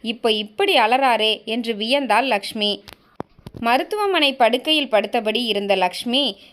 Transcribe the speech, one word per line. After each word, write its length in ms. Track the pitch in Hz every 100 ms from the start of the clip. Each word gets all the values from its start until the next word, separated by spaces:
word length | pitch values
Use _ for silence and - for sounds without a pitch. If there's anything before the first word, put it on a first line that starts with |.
"இப்ப 300 | 220 233 233
இப்படி 440 | 214 208 - 392 311
அலறாரே" 680 | 220 254 269 226 220 214
என்று 300 | - 226 233
வியந்தாள் 520 | 208 220 277 254 214 262
லக்ஷ்மி. 580 | 208 202 220 208 196 - - _ - - _ - -
மருத்துவமனை 760 | 226 262 359 415 403 349 285
படுக்கையில் 560 | 262 226 247 311 311 277
படுத்தபடி 560 | 214 214 240 220 226 240
இருந்த 280 | 202 202
லக்ஷ்மி 640 | 190 180 - 240 254 285 196 -